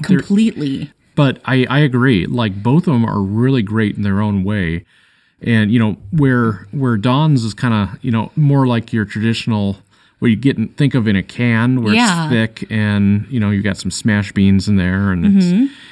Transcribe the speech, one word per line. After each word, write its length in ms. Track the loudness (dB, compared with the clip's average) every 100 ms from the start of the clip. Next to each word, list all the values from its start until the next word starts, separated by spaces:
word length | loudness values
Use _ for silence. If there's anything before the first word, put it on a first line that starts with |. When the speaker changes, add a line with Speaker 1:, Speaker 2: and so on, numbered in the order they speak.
| 0
Speaker 1:
they're 120 | 0
Speaker 2:
completely. 720 | 2 2 2 -2 -6 -6 -10 _ _ 0
Speaker 1:
But 240 | 0 0 -2
I, 200 | 0 2
I 100 | 2
agree. 460 | 2 2 2 2 0
Like, 360 | -2 -2 -2
both 260 | 0 2 2
of 80 | 0
'em 100 | 0
are 160 | -2
really 400 | -2 0 0 0
great 340 | 0 0 -2 -2
in 60 |
their 180 | -2 0
own 220 | 0 -2
way. 400 | -2 -2 -2 -4 -8 _ _ _ _ -10
And, 300 | -2 0 2
you 80 | 2
know, 140 | 0 -4 -4
where, 560 | 0 2 2 0 -4 -8
where 260 | -4 -2 0
Don's 460 | 0 2 2 2 0
is 80 |
kinda, 440 | -4 -2 0 -2 -4
you 100 | -4
know, 200 | -4 -4 0
more 300 | 2 2 2
like 240 | 0 -2
your 120 | -4 -4
traditional, 720 | -2 -2 -2 -2 -2 -2 -6 _ _ _ -2
what 100 | 0
you 80 | 2
get 200 | 0 0
and 180 | -4 -2
think 180 | 0 0
of 120 | 0
in 80 | 0
a 40 |
can, 600 | -2 -4 0 0 0 0
where 100 | 2
Speaker 2:
Yeah. 300 | 2 2 0 0
Speaker 1:
it's 60 | 0 -2 -6
thick 60 | -6
and, 560 | -2 0 2 2 0 -2
you 100 | -2
know, 80 | -2
you've 140 | 0 -2
got 100 | -4
some 160 | -6
smashed 420 | -4 0 0 -2
beans 360 | 0 2 2 2
in 80 | 0
there. 340 | 0 0 0
And 140 | 0 2
Speaker 2:
Mm-hmm. 380 | 4 4 2 0
Speaker 1:
it's, 80 | -4 -20